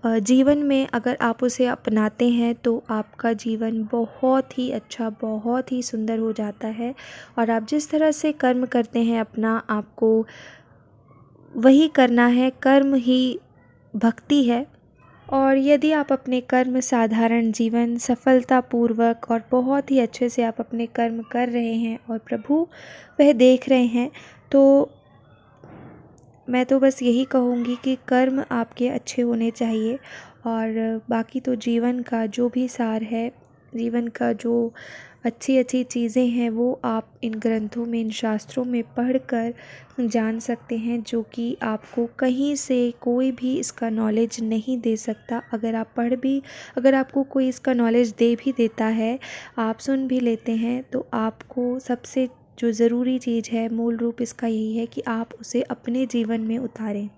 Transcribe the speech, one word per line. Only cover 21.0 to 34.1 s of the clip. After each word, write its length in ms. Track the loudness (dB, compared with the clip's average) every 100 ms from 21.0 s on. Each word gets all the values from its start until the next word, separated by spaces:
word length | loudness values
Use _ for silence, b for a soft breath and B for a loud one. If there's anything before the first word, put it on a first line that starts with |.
| -2 -2
कर 280 | -6 -4 -2
रहे 240 | -2 -2
हैं 260 | -2 -4 -6 -8
और 80 | -10
प्रभु 500 | -6 -8 0 0 0 B B B B 4
वह 140 | 4
देख 360 | 8 8 6 4
रहे 160 | 2 4
हैं, 260 | 2 -2 B B B _
तो 400 | 6 8 8 4 -6 _ _ _ -20 _ _ -20 -20 -20 -20 -20 -20 _ _ -2
मैं 140 | -2 2
तो 140 | 4
बस 240 | 4 4
यही 220 | 2 2 2
कहूँगी 500 | 0 0 0 -4 -4
कि 140 | -4 -4 0
कर्म 360 | 2 2 0 -4
आपके 360 | -4 -6 -4 -2
अच्छे 320 | -2 -6 -2
होने 300 | 0 0 -2
चाहिए 480 | -2 -2 0 -2 -4 B B B B -6
और 560 | -4 -2 -2 -2 -4 -4
बाकी 300 | -4 -4 -6
तो 160 | -4 -4
जीवन 460 | 0 0 0 -2
का 240 | -4 -4 -4
जो 240 | -2 -2
भी 180 | 0 -4
सार 360 | -4 -4 -4
है, 280 | -4 -4 -6 -10 _ _ _ -6
जीवन 320 | -4 -2
का 260 | -4